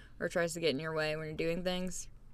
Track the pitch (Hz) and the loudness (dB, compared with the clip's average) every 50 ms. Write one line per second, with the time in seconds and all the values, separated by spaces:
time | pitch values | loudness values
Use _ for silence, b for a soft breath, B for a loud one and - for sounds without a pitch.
0 | b b b b - 170 - 185 170 170 160 170 170 156 131 139 160 160 160 156 | b b b b -2 0 2 2 2 2 2 2 2 4 4 2 0 -2 0 0
1 | 156 156 151 160 156 156 156 156 160 165 170 180 175 180 180 180 185 185 175 - | 2 2 0 0 -2 -4 -2 0 2 2 2 2 2 0 0 0 0 -2 -2 -4
2 | - - - - - - | -8 -10 -12 -14 -14 -16